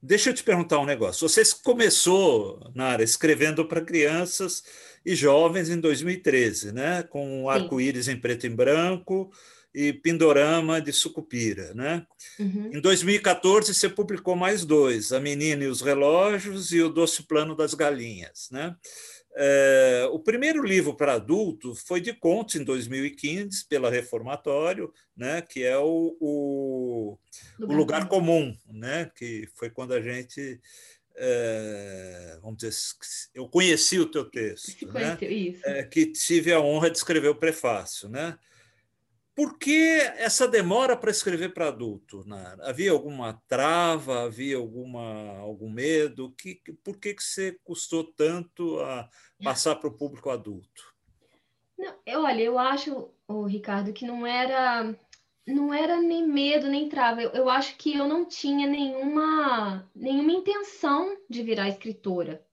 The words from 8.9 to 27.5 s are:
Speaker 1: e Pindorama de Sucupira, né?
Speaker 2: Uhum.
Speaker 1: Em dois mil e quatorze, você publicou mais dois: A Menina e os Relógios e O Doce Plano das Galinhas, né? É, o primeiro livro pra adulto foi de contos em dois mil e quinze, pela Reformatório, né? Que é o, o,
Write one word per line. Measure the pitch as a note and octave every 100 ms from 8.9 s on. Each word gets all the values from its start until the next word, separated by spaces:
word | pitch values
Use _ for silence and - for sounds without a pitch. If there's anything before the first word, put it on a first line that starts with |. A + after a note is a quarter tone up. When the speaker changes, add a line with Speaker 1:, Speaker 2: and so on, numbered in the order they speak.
| F#3 F3+ F#3+ F#3+ - - - _
Speaker 1:
e | - D3
Pindorama | C#3 E3 E3+ D#3+ C#3+ D3 E3 D#3+ D#3+
de | D3
Sucupira, | C#3 - - - B2 A#2 G2 F2
né? | G2+ C3+ E3+ E3 _ - -
Speaker 2:
Uhum. | G3+ F#3+ G#3+
Speaker 1:
Em | D3
dois | D3+ F#3
mil | E3+ G3+
e |
quatorze, | G3+ F3+ F#3 G3+ G#3+
você | G3 G3
publicou | F3+ G3+ G3 - F3+
mais | F3+ G#3 E3
dois: | D3+ C#3 A#2 G#2+
A | C3
Menina | C#3+ C#3+ D3+ D3 C#3
e |
os | B2+
Relógios | C3 C#3 C#3 E3 G3 G#3 F#3 G3 F3
e | E3+
O | E3
Doce | D#3 E3 -
Plano | D#3 D#3 D3+ D3+
das | D3+
Galinhas, | D3 D3 C#3 A#2 G2+ E2+ - -
né? | B2+ D#3+ F3 - - - - _ -
É, | C#3+ C#3 C3+ C3+ C3 B2 B2+
o | D#3
primeiro | D#3+ A#3 C#4+ D#4+
livro | A#3+ F#3+ D3 -
pra | C#3+ A#2+
adulto | G2 F3 G#3+ - B2+ A#2
foi | - F3+
de | F3
contos | A#3 E3 F#3+ A3 E3
em |
dois | C3+ C3 A2+
mil | C3 C#3
e |
quinze, | C#3+ D3 E3+ G3+ G3 -
pela | D3 A#2+
Reformatório, | B2 A#2 A#2 A#2 C#3+ - C#3+ D#3+ F#3+ F3+ _ _ -
né? | B2 D#3+
Que | E3+ C3+
é | B2+ C3
o, | D3+ E3 E3 E3
o, | D#3 D3 C#3+ C#3 C3+ C3 B2+ A#2 G#2+ G#2 _ - -